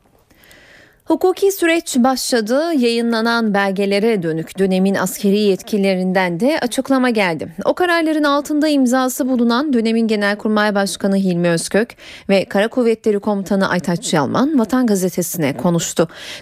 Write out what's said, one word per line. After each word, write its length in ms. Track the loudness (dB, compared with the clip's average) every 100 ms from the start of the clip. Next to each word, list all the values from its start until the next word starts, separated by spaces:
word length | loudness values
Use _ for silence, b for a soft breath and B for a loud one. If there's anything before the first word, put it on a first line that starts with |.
| _ _ _ b b b b b b b b
Hukuki 420 | 0 2 2 0
süreç 440 | 2 0 0 0 2
başladı. 720 | 2 0 -2 -2 0 0 0 0
Yayınlanan 800 | 2 0 0 0 0 0 0
belgelere 680 | 0 0 0 0 2 2 0
dönük 360 | -2 -4 -6 -2
dönemin 360 | 0 2 2
askeri 440 | 0 -2 -2 0 2
yetkililerinden 1000 | 2 0 -2 0 0 0 0 0 0 0
de 180 | 0 0
açıklama 500 | -2 -2 0 2 2
geldi. 380 | 2 0 -2 -8 -6
O 100 | -2
kararların 500 | 0 0 0 0 0
altında 440 | 2 0 0 0 2
imzası 600 | 2 2 2 0 -2 -2
bulunan 440 | 0 2 2 0
dönemin 360 | 0 0 0 0
Genelkurmay 680 | 0 0 -2 0 0 2
Başkanı 420 | 0 -2 -2 0 0
Hilmi 320 | 0 0 0
Özkök 400 | 0 0 0 -2 -6 B B B
ve 160 | 0
Kara 240 | 2 0 0
Kuvvetleri 500 | 0 0 2 0 0
Komutanı 500 | 0 -2 0 0 0
Aytaç 460 | 0 -2 -4 0
Yalman 440 | 0 0 0 2 2
Vatan 280 | 0 0 2
Gazetesi'ne 720 | 0 0 -2 -4 -2 -2 0
konuştu. 520 | 0 0 -2 -2 -2 B B B